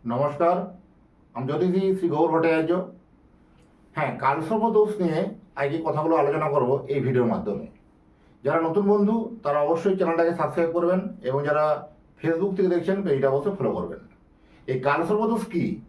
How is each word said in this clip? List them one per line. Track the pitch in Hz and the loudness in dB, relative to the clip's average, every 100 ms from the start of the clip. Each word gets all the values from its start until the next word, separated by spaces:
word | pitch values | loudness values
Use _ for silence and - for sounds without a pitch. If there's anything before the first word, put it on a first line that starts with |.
নমস্কার, | 117 123 143 139 170 180 196 - - _ _ _ _ | -4 -2 -2 2 2 2 -4 -14 -20 _ _ _ _
আমি | - 135 | -8 -4
জ্যোতিষী | 156 180 185 190 185 | 0 2 2 0 0
শ্রী | 170 | 0
গৌর | 151 165 | 2 2
ভট্টাচার্য। | 160 165 160 160 180 185 - _ _ _ _ _ _ _ _ _ | 2 2 2 2 -2 -4 -16 _ _ _ _ _ _ _ _ _
হ্যাঁ, | - 135 - | -4 -4 0
কালসর্প | 135 147 160 220 220 202 | -2 -2 -2 0 2 4
দোষ | 208 - | 2 2
নিয়ে | 175 156 202 - - | 0 0 -4 -8 -16
আজকে | - 139 165 160 | -4 -2 -2 -2
কথাগুলো | 151 160 160 | -2 2 2
আলোচনা | 143 - 151 | 2 0 0
করব | 131 123 139 - | 0 2 0 0
এই | 139 | -2
ভিডিওর | 123 120 117 | 2 2 2
মাধ্যমে। | 95 104 98 - - _ _ _ _ _ _ | 0 -4 -6 -10 -18 _ _ _ _ _ _
যারা | 135 160 165 | -2 0 2
নতুন | 196 202 | 2 4
বন্ধু, | 208 202 226 - - | 4 4 0 -4 -6
তারা | 147 147 | -2 0
অবশ্যই | 147 165 190 190 | 2 2 0 2
চ্যানেলটাকে | 170 165 170 180 | 0 2 0 0
সাবস্ক্রাইব | 143 170 165 170 | -2 0 0 0
করবেন | 175 185 - - 127 | 0 0 -2 -8 -4
এবং | 135 143 | -2 0
যারা | 151 151 147 - - _ _ | 0 0 -2 -6 -20 _ _
Facebook | 160 165 196 190 | -2 0 -2 0
থেকে | 185 | 2
দেখছেন, | 175 170 196 | 2 0 -2
পেজটা | 190 135 135 | 0 2 2
অবশ্যই | 202 208 196 | 2 -2 -2
ফলো | 117 92 | -4 -2
করবেন। | 87 - - - _ _ _ - - | -8 -12 -18 -20 _ _ _ -18 -6
এই | 131 139 | -2 0
কালসর্প | 151 165 208 220 | 0 0 0 2
দোষ | 226 - | -2 -2
কী | 165 127 - | -4 -2 -6